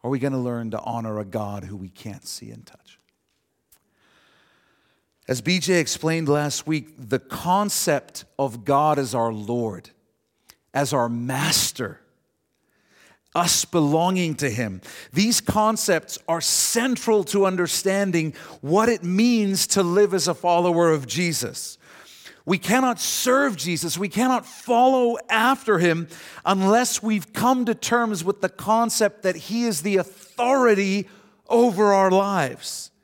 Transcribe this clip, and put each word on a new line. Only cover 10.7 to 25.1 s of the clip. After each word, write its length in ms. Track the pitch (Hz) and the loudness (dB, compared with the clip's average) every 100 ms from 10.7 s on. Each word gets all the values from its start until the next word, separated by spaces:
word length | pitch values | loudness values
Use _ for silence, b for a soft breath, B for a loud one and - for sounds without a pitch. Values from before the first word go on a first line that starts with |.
as 200 | 135 143 | -4 0
our 140 | 143 117 | 0 0
master, 920 | 117 120 151 156 - - - 107 - _ _ _ _ _ _ b b b b b b b | -2 -4 -4 -2 0 -2 -6 -10 -10 _ _ _ _ _ _ b b b b b b b
us 300 | - 170 - | -2 0 0
belonging 720 | - 180 147 160 175 185 170 147 | 0 0 2 2 2 0 -2 -2
to 140 | 143 | -4
him, 320 | 113 113 92 B B B | -4 -6 -8 B B B
these 260 | - 214 226 | 0 2 0
concepts 800 | - 214 214 220 - 165 - - - | 0 0 2 0 0 0 -2 -12 -4
are 140 | 226 | -2
central 840 | - - - 233 254 240 - 214 175 | 0 0 0 0 0 -2 2 2 2
to 200 | 202 190 | 2 2
understanding 880 | 180 175 - 196 196 196 170 156 B B B | 0 -2 -2 0 0 0 0 -2 B B B
what 300 | 139 190 226 | 0 2 4
it 140 | 220 | 0
means 640 | 175 185 240 233 202 190 - | 0 2 4 4 2 0 0
to 160 | 196 | 2
live 300 | 175 185 208 | 2 4 4
as 140 | 185 160 | 2 -2
a 60 | |
follower 580 | 165 175 175 180 170 170 | -2 2 2 2 4 4
of 160 | 156 123 | 2 -2
Jesus. 680 | 123 175 151 123 - - - B B B B B B - | -2 -2 -2 -6 -10 -14 -16 B B B B B B -4
We 120 | 190 | -2
cannot 420 | - 240 262 226 | 2 2 2 0
serve 560 | - - 247 262 285 175 | -4 -2 2 2 2 -2
Jesus, 420 | 151 165 170 165 | -4 -4 -4 -4
we 120 | 196 | -4
cannot 360 | 190 254 254 254 | 0 0 0 -4
follow 680 | - - 233 254 262 240 | -18 0 4 4 4 2